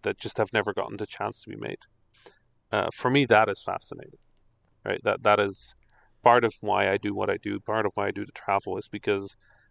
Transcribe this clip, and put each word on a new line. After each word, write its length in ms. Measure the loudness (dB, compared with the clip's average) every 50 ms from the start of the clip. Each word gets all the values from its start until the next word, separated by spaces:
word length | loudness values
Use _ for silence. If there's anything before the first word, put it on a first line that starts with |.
that 180 | -4 -4 -4 -4
just 180 | -6 -8 -2 -2
have 140 | -2 0
never 220 | 0 0 0 0 -2
gotten 240 | -4 -4 -6 -6 -10
the 80 | -10 -10
chance 340 | -8 -8 -8 -8 -8 -10 -14
to 60 | -16
be 60 | -14
made. 220 | -10 -8 -10 -10 -10 -14 _ _ _ _ _ _ _ _ -20 -20 _ _ _ _ _ _ _
Uh, 180 | -2 -2 -2 -2 -4
for 160 | -2 -2 2
me, 160 | 2 2 4
that 220 | 6 6 6 6 4
is 140 | 0 -4 -6
fascinating, 560 | -8 -8 -8 -8 -12 -16 -16 -16 -20 -20 -20 _ _ _ _ _ _ _ _ _ _ _ _ _
right? 140 | -4 -4 -2 0
That, 180 | -2 -2 2 4
that 160 | 4 4 4
is 340 | 4 0 -2 -8 -16 -20 -20 _ _ _ _ _ _ _ _ _ 6
part 200 | 6 8 8 6
of 100 | 4 0 -2
why 320 | -4 -2 0 2 2 2
I 60 | 2 0
do 180 | 0 -2 -2
what 140 | -2 0 -2
I 80 | -2 -2
do, 220 | -4 -6 -6 -6
part 240 | -4 -2 -2 0 0
of 80 | -2 -2
why 120 | -2 -4 -4
I 40 |
do 140 | -4 -6 -8
the 60 | -10 -12
travel, 440 | -10 -4 0 0 0 0 -2 -6 -8
is 120 | -8 -10
because 460 | -12 -6 -2 -2 -2 -2 -2 -6 -12 -16 _ _ _ _ _ _